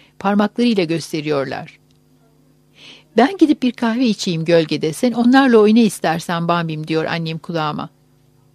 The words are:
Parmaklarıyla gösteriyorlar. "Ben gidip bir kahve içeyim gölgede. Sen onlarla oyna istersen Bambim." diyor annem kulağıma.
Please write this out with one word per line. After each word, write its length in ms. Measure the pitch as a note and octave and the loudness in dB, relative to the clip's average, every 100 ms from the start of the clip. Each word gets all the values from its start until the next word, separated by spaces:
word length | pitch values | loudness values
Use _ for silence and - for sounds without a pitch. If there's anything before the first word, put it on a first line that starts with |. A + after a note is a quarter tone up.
| _ _ | _ _
Parmaklarıyla 640 | G3 G#3 G#3 - A#3+ G#3 | -2 0 0 0 0 0
gösteriyorlar. 960 | E3 E3 - D#3+ D3+ C#3+ B2+ - D#3+ _ _ _ _ _ _ _ _ _ _ _ - - _ A3 | -2 -4 -6 -8 -4 -4 -4 -8 -12 _ _ _ _ _ _ _ _ _ _ _ -20 -20 _ 0
"Ben 200 | C#4 G4 | 0 2
gidip 260 | D4 - | 2 2
bir 80 | B3+ | -2
kahve 340 | - A#3 A3+ | -2 -4 0
içeyim 400 | B3+ G3+ - E3 | 0 0 -4 -4
gölgede. 480 | E3 E3+ D#3 D3+ D#3 | 2 2 2 -2 -4
Sen 180 | D3+ B3 | -2 -2
onlarla 460 | A#3 A#3+ C4+ C4+ A3+ | 2 4 4 6 6
oyna 220 | G#3 A3+ | 6 4
istersen 680 | A3 - F3 E3 - E3+ E3+ | 4 0 -4 -4 -4 -4 -2
Bambim." 400 | E3+ E3 D#3 D#3 | -2 -2 -6 -4
diyor 180 | D#3+ | -4
annem 320 | D#3 E3+ D#3+ D#3+ | -2 -4 -6 -10
kulağıma. 520 | - E3 D3+ D3+ D#3 _ _ _ _ _ _ | -8 -6 -4 -6 -12 _ _ _ _ _ _